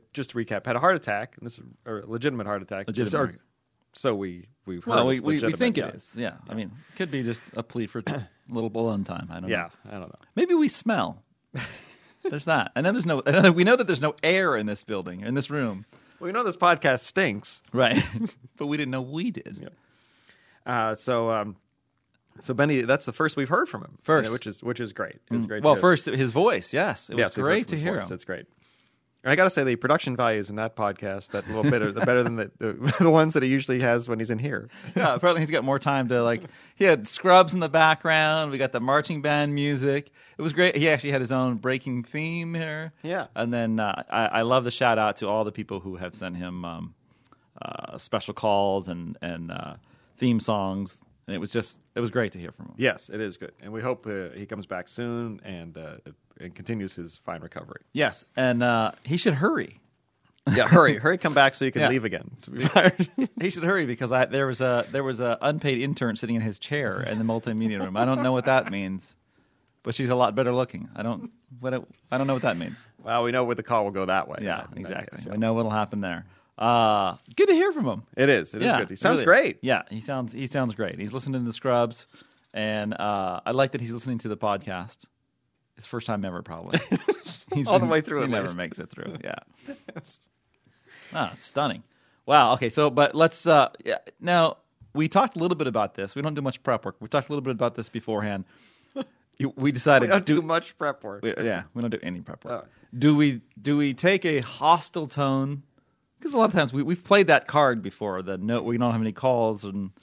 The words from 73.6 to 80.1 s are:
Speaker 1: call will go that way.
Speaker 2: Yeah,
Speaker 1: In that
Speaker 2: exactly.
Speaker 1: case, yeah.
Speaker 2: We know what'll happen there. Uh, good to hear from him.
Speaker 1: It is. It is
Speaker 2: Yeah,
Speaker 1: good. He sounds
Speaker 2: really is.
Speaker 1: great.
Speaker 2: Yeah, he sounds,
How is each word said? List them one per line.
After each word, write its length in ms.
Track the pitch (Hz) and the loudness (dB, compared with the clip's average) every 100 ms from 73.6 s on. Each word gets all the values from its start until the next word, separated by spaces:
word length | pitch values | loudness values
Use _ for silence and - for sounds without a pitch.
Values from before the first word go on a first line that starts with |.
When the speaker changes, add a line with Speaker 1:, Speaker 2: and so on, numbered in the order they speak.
Speaker 1:
call 220 | 110 117 | 0 0
will 60 | 101 | 0
go 160 | 98 92 | -2 0
that 220 | 95 - | 0 0
way. 100 | - | -6
Speaker 2:
Yeah, 240 | 101 80 - | -6 -6 -8
Speaker 1:
In 80 | - | -12
that 60 | 98 | -10
Speaker 2:
exactly. 260 | - - - | -10 -10 -12
Speaker 1:
case, 80 | - | -8
yeah. 60 | |
Speaker 2:
We 60 | 104 | -2
know 140 | 113 | 0
what'll 180 | 113 110 | 0 0
happen 300 | 107 101 104 | -2 -4 -4
there. 240 | 98 85 90 _ _ - | -6 -8 -12 _ _ -2
Uh, 600 | 113 120 110 104 95 - _ - | 2 4 4 4 0 -4 _ 0
good 100 | 403 | 4
to 80 | |
hear 160 | 330 392 | 6 4
from 120 | 311 151 | 0 -2
him. 160 | 107 - - | -4 -8 2
Speaker 1:
It 120 | 139 | 4
is. 240 | 120 78 | 4 2
It 80 | 107 | -2
is 40 | 233 | 0
Speaker 2:
Yeah, 120 | 143 | 0
Speaker 1:
good. 100 | 101 | -2
He 60 | 95 | -2
sounds 240 | 196 240 | 2 4
Speaker 2:
really 180 | 120 214 | 8 6
is. 40 | |
Speaker 1:
great. 160 | 170 - | 6 0
Speaker 2:
Yeah, 200 | 127 113 - | 0 0 0
he 100 | 107 | -12
sounds, 320 | 113 | -8